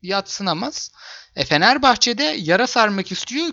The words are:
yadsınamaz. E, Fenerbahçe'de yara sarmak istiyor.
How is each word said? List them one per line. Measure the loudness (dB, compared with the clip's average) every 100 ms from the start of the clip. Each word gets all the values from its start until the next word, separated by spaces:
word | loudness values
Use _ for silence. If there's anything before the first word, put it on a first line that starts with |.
yadsınamaz. | -6 -4 -4 -6 -4 -2 -4 -8 -12 -16 -20 -20 -8 -4
E, |
Fenerbahçe'de | 0 4 4 4 4 4 0 0
yara | -2 -2 2 2 2
sarmak | 2 2 0 -4
istiyor. | -8 -6 -4 -4